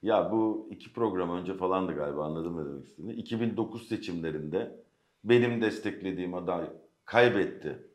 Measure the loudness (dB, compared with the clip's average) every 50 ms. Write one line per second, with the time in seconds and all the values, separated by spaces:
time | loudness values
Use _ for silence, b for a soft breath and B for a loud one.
0 | 2 4 4 4 4 4 2 2 4 2 2 -2 -6 -10 -14 -14 -16 -14 -4 0
1 | 0 0 2 0 0 0 -2 -4 -4 -4 -4 -2 0 2 2 2 2 0 -2 -2
2 | -4 -4 -2 -4 -4 -4 -4 -4 -4 -4 -4 -6 -6 -6 -8 -10 -14 -16 -18 -14
3 | -10 -10 -8 -8 -8 -6 -2 -2 0 0 0 0 -2 -4 -4 -12 -8 -6 -6 -6
4 | -4 -6 -6 -4 -4 -4 -4 -4 -6 -2 -2 -2 -2 -2 -8 -16 -20 _ _ _
5 | _ _ _ _ _ 6 6 6 6 4 2 2 2 0 0 0 -4 -6 -6 -4
6 | -4 -4 -4 -2 -4 -4 -4 -4 -2 -2 -2 -2 -4 -6 -10 -14 -20 -20 _ _
7 | _ 2 6 8 8 8 8 4 2 0 -2 -6 -8 -8 -8 -8 -14 -20 _